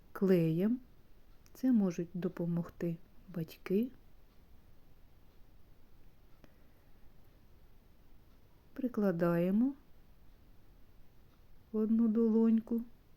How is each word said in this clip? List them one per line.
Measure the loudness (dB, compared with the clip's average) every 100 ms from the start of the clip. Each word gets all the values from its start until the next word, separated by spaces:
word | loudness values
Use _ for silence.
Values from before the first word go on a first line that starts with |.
| -18
клеєм. | -2 2 4 2 0 -2 -2 -8 -20 -20 -20 -20 -20 -20
Це | -4 2
можуть | 2 2 0 -6
допомогти | -6 -6 -4 -4 -4 -4 -6 -6 -6 -10 -20 -14
батьки. | -10 -10 -10 -2 -2 -2 -6 -20 -20 -20 -20 -20 -20 -20 -20 -20 -20 -20 -20 -20 -20 -20 -20 -20 -20 -20 -20 -20 -20 -20 -20 -20 -20 -20 -20 -20 -20 -20 -20 -20 -20 -20 -20 -20 -20 -20 -20 -20 -20 -20 -20 -20 -20 -20
Прикладаємо | -8 -6 0 0 2 2 2 2 2 0 -2 -14 -20 -20 -20 -20 -20 -20 -20 -20 -20 -20 -20 -20 -20 -20 -20 -20 -20 -8
одну | -4 0 2 2
долоньку, | 4 4 4 4 2 0 -6 -6 -16 -20